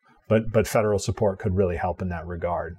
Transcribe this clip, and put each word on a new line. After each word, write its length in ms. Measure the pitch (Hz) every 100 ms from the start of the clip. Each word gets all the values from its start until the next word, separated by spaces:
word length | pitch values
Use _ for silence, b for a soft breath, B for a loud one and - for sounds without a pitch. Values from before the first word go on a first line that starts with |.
| b b -
but, 220 | 110 113
but 160 | 110 95
federal 320 | 120 107 98
support 400 | - - 104 95
could 160 | 107
really 220 | 92 92 85
help 260 | 90 87
in 60 | 92
that 180 | 85 87
regard. 500 | 85 87 82 85